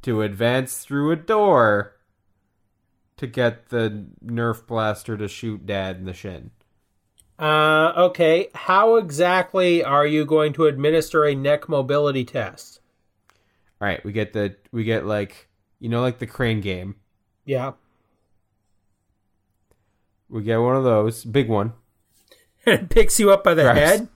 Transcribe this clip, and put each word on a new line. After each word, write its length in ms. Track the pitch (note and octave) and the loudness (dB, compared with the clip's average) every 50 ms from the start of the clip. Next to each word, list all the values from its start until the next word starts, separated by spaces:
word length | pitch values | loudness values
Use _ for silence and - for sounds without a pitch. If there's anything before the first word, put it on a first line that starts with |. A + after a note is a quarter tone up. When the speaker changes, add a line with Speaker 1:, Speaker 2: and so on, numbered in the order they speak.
Speaker 1:
to 200 | - - A#2+ G#2+ | -6 -4 -4 -2
advance 580 | G#2+ G#2+ G2 G2 A#2 A#2 B2 C3 C3 B2+ - - | -2 -4 -4 -2 -2 0 0 -2 -4 -4 -10 -14
through 320 | - - - C#3+ C#3+ D3+ | -12 -8 -6 -4 -2 -2
a 40 | E3 | -2
door 760 | D#3+ D#3+ - A3 G#3+ G#3 G3+ F3 C3+ A#2 A2 G#2 G2+ G2+ - _ _ _ _ _ _ _ _ _ _ _ _ _ _ _ _ _ _ _ _ _ _ _ _ _ - | -4 -2 -2 0 2 2 4 4 4 4 4 2 0 -2 -6 _ _ _ _ _ _ _ _ _ _ _ _ _ _ _ _ _ _ _ _ _ _ _ _ _ -14
to 100 | - B2+ | -14 -12
get 420 | A#2 - B2 A#2 A#2 A#2+ _ _ | -6 -2 -2 -2 -2 -4 _ _
the 360 | B2 A#2+ A2+ A2 G#2+ G#2 G2+ - - _ - | -4 -4 -4 -4 -4 -8 -14 -16 -20 _ -14
Nerf 420 | G#2+ A#2 A#2 A#2 A#2 A2 - - _ | -10 -6 -4 -2 -4 -4 -6 -8 _
blaster 500 | A#2 A2+ A2 G#2+ G#2 - - - A2+ G#2 | -6 -4 -2 -2 -4 -6 -8 -10 -8 -8
to 100 | G#2+ G2+ | -8 -10
shoot 380 | - - - A2+ G#2+ G2+ F#2 | -10 -10 -10 -10 -10 -10 -8
Dad 320 | F#2+ G2+ G2 F#2+ F#2+ F#2 F2+ | -8 -6 -6 -6 -6 -8 -10
in 80 | F#2 | -12
the 80 | F#2 F2+ | -14 -14
shin. 380 | - - G#2 F2+ D2+ - - _ _ _ _ _ _ _ _ _ _ _ _ _ _ _ _ _ _ | -12 -14 -16 -16 -14 -18 -20 _ _ _ _ _ _ _ _ _ _ _ _ _ _ _ _ _ _
Speaker 2:
Uh, 540 | D#3 D#3 D3+ D#3 D3+ D#3 D#3 D#3 D#3 E3 E3+ E3+ | -2 0 0 2 2 2 2 2 2 2 2 2
okay. 520 | F3+ F3+ F3+ - F3 D#3 D#3+ E3+ G3 - _ | 0 0 2 2 2 2 4 2 0 -4 _
How 420 | - - - F#3 F#3+ G#3+ A3+ A3+ A#3 | -16 -4 0 2 4 4 4 4 2
exactly 840 | G#3 E3+ C#3+ C#3+ F3+ F3+ F3+ F#3 F3+ F3+ - F#3+ F#3 F3+ F3 E3+ - | 2 -2 -2 0 0 2 2 0 0 0 -2 0 2 2 2 2 0
are 220 | - C#3 C#3+ D3 D3+ | 2 2 2 2 2
you 180 | D3+ D3+ D3+ | 2 0 0
going 280 | C#3+ D#3 D#3 D3+ D3+ C#3+ | 2 2 2 2 0 0
to 120 | - E3 | 2 2
administer 580 | D3+ C#3 C3 C#3 D3+ D#3 E3 D#3 - - E3 D3+ | 2 2 2 0 0 0 0 -2 0 0 2 2
a 80 | D3 C#3+ | 2 0
neck 320 | C#3 C3+ C#3 D3 D3 - - | 0 0 0 0 0 0 -2
mobility 560 | D#3+ C#3+ C3+ B2+ C#3+ D3 D3 D3 C#3 C3+ B2+ | -2 -2 -2 0 0 0 0 0 0 -2 -6
test? 540 | B2 - C3+ A2 F#2 - - - - - _ _ _ _ _ _ _ _ _ _ _ _ _ _ _ _ _ _ _ _ _ | -4 -6 -8 -8 -8 -10 -16 -20 -20 -20 _ _ _ _ _ _ _ _ _ _ _ _ _ _ _ _ _ _ _ _ _
Speaker 1:
All 60 | G#2 G2+ | -6 -6
right, 160 | F2+ - - | -6 -6 -8
we 80 | G#2 | -8
get 220 | G2+ A2 G#2+ G#2 _ | -6 -6 -6 -4 _
the, 220 | A2 G#2 G2+ F#2+ _ _ _ | -4 -4 -4 -6 _ _ _
we 120 | - A#2 A2 | -8 -6 -4
get, 220 | A2 A2+ A2 - | -2 -2 -4 -2
like, 420 | G2 G#2+ G#2 G#2 G2 - - _ _ _ _ _ _ _ _ | -4 -4 -4 -4 -6 -10 -20 _ _ _ _ _ _ _ _
you 80 | - A#2 | -8 -6
know, 120 | A#2 A#2 | -4 -2
like, 180 | B2 B2+ A#2 - | -2 -2 -4 -6
the 60 | - A2 | -12 -14
crane 340 | - - C3 A#2 A2 A2 | -6 -4 -2 -2 -2 -2
game. 340 | G2 G2+ F#2 F2+ F2+ F#2+ G2+ _ _ _ _ _ _ _ _ _ _ | -4 -6 -8 -8 -10 -12 -16 _ _ _ _ _ _ _ _ _ _
Speaker 2:
Yeah. 280 | - C3+ C3 B2 C#3 - _ _ _ _ _ _ _ _ _ _ _ _ _ _ _ _ _ _ _ _ _ _ _ _ _ _ _ _ _ _ _ _ _ _ _ _ _ _ _ _ _ _ _ _ _ _ _ _ _ _ _ | -6 -6 -6 -6 -6 -10 _ _ _ _ _ _ _ _ _ _ _ _ _ _ _ _ _ _ _ _ _ _ _ _ _ _ _ _ _ _ _ _ _ _ _ _ _ _ _ _ _ _ _ _ _ _ _ _ _ _ _
Speaker 1:
We 140 | A2+ A2+ G#2 | -10 -8 -4
get 140 | A2 A2+ A2+ | -2 0 0
one 180 | A#2 B2 B2+ | 2 2 0
of 80 | C3+ C3+ | 2 2
those, 400 | B2+ A#2 G#2+ G#2+ A2+ A#2 A#2 - | 2 2 2 2 0 -2 -6 -12
big 240 | A#2 G#2+ C#3+ C3+ A2+ | -4 -2 -2 0 0
one. 260 | A2+ G#2 G2+ A2+ A2+ _ | 0 -2 -2 -2 -6 _
Speaker 2:
<laughs> 40 | _ _ _ _ _ _ _ _ _ _ - _ _ _ _ _ _ | _ _ _ _ _ _ _ _ _ _ -20 _ _ _ _ _ _
It 240 | - G3+ - - E3+ | 0 0 0 0 2
picks 280 | - - G#3+ - - - | 4 6 6 6 4 4
you 140 | A2+ G2+ | 6 6
up 140 | G2 - - | 6 6 4
by 80 | F3+ E3+ | 2 4
the 80 | D#3+ | 4
Speaker 1:
Grabs, 180 | D3+ B2+ A#2 D3 | 4 4 4 4
Speaker 2:
head? 280 | D3 D#3 G3 G#3+ A#3 - _ | 4 4 4 2 0 -6 _